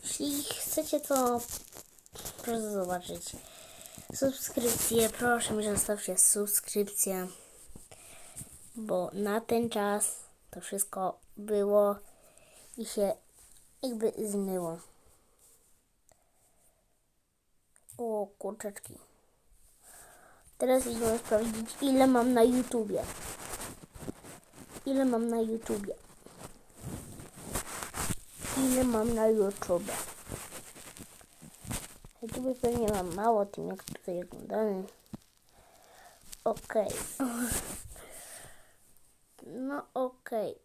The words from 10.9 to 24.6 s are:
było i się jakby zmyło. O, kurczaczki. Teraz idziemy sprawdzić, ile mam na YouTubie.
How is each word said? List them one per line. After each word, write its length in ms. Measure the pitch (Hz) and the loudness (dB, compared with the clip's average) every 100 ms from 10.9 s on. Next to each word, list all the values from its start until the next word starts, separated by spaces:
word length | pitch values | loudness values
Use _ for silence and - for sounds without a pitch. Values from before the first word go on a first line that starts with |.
| 190 185 - - - | 0 -2 -4 -14 -14
było 580 | 208 208 202 208 208 202 - - - - - - - - | 0 2 6 8 6 2 -8 -20 -20 -20 -20 -20 -18 -10
i 80 | 220 | -6
się 300 | - 196 - _ - - - - _ | 0 2 0 _ -20 -20 -20 -20 _
jakby 300 | 262 226 220 - 214 | -6 0 0 0 -2
zmyło. 480 | 202 196 185 170 170 - - _ _ _ _ - - _ _ _ _ _ _ _ _ _ _ _ _ _ _ _ _ _ _ _ _ _ _ - - | 0 0 -2 -4 -6 -14 -20 _ _ _ _ -20 -20 _ _ _ _ _ _ _ _ _ _ _ _ _ _ _ _ _ _ _ _ _ _ -20 -8
O, 300 | 233 214 202 - | -2 -2 -4 -6
kurczaczki. 720 | 190 214 214 202 - - - _ _ _ _ - - _ - - - - - - - - | -8 -6 -8 -10 -16 -18 -20 _ _ _ _ -20 -20 _ -20 -20 -20 -20 -20 -20 -20 -2
Teraz 280 | 254 262 254 | 4 6 4
idziemy 300 | 233 226 233 | 0 2 2
sprawdzić, 520 | - 214 226 220 226 - | 2 2 2 -4 -6 0
ile 260 | 277 262 262 | 4 8 8
mam 260 | 254 240 | 8 6
na 100 | 247 | 8
YouTubie. 600 | 226 247 247 240 208 185 - - - - - - - - - - - - - - - - | 8 8 2 0 0 -2 -4 -8 -12 -12 -10 -10 -10 -14 -18 -14 -12 -12 -14 -20 -20 -20